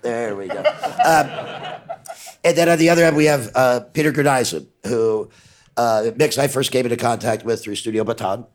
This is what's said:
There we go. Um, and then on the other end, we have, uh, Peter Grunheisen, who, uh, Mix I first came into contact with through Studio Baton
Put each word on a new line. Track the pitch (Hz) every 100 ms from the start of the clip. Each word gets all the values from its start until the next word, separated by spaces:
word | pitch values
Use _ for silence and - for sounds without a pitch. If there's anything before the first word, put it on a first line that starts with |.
There | 120 117 117 101
we | 95
go. | -
Um, | - 605 - - 165 160 143 - - - - - - - - - - -
and | 165 165
then | 170
on | 165
the | 165
other | 170
end, | 165 151
we |
have, | 151 147 110 127
uh, | 131 123
Peter | - - 151
Grunheisen, | 127 143 131 117 80 - _ 95
who, | 117 113 110 101 _ _ _ _ -
uh, | 120 110 113
Mix | 113 151 -
I | 139
first | 135 135
came | 127 123
into | 117
contact | 123 110 117 110
with | 110 110
through | -
Studio | 101 117 110
Baton | 110 113 95 101 120